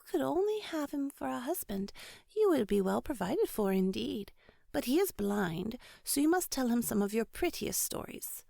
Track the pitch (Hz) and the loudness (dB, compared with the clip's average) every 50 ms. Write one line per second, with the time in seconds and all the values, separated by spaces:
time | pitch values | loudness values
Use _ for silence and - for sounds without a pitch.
0 | - - - 339 262 262 285 339 392 415 427 427 403 - - 311 294 285 - 285 | 2 0 -2 0 0 0 2 2 2 2 0 -2 -4 -4 -4 -4 -4 -4 -4 -4
1 | 277 277 - - - 262 262 254 240 269 359 - - - 202 196 196 202 - - | -4 -4 -4 -6 -6 -4 -4 -4 -4 -4 -4 -4 -4 -4 -4 -4 -4 -6 -8 -12
2 | - - - - - _ - 427 427 403 330 262 214 - 202 202 190 185 190 220 | -16 -18 -18 -20 -20 _ 0 2 4 6 6 4 4 4 2 2 4 4 2 0
3 | 240 - 302 220 185 180 254 392 453 - - - 214 190 190 190 190 190 185 220 | 0 -2 -4 -4 -2 -2 0 2 0 0 0 0 2 2 4 4 4 2 2 0
4 | 220 277 285 220 202 - - - _ - - _ _ - - 294 - 240 254 339 | -2 -4 -4 -6 -6 -8 -12 -20 _ -20 -20 _ _ -8 -6 -4 -2 2 2 2
5 | 403 - - - 208 202 202 208 202 170 160 160 180 214 240 247 - - - - | 2 2 0 -2 -2 0 0 0 0 0 -2 -2 -4 -4 -6 -8 -12 -16 -20 -12
6 | - - - 285 285 311 339 370 349 - - 269 254 233 233 240 233 - 233 208 | -8 -4 0 2 4 4 4 4 2 0 -2 0 0 2 2 2 2 2 2 2
7 | 202 196 208 226 220 - - - 349 349 - - - - 185 - - - - - | 2 2 2 0 -2 -2 -2 -2 -2 -2 -2 -2 -4 -4 -2 -2 -2 -2 -4 -6
8 | - - - - - - - - - - | -8 -8 -10 -10 -10 -10 -10 -12 -14 -18